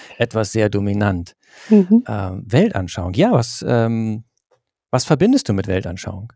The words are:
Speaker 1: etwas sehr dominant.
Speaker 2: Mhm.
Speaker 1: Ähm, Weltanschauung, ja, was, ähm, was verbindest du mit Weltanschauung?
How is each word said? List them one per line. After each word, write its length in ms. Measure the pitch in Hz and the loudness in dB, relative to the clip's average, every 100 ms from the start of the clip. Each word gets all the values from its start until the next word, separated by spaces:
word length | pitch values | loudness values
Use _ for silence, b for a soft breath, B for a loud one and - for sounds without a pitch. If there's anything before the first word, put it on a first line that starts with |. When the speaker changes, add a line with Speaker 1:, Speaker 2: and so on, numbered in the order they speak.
| B B | B B
Speaker 1:
etwas 360 | 117 110 104 | -4 -2 -2
sehr 180 | 110 107 | 0 0
dominant. 640 | 104 101 101 104 92 87 _ B B B | 0 -2 0 0 -2 -6 _ B B B
Speaker 2:
Mhm. 340 | 214 180 226 262 | 4 6 2 2
Speaker 1:
Ähm, 360 | 107 95 95 113 | -4 -6 -8 0
Weltanschauung, 680 | 120 220 - 90 - 90 | 2 2 0 -6 -6 -4
ja, 180 | 92 208 | 0 2
was, 300 | 180 117 - 135 | 2 0 -6 0
ähm, 560 | 120 113 113 110 107 - _ _ _ _ _ _ | 0 2 0 -2 -6 -10 _ _ _ _ _ _
was 140 | 131 | -4
verbindest 460 | - 143 196 269 - | 0 2 4 2 2
du 20 | |
mit 140 | 98 95 | -2 0
Weltanschauung? 640 | 95 90 90 - 95 110 | -2 -4 -10 -10 -12 -14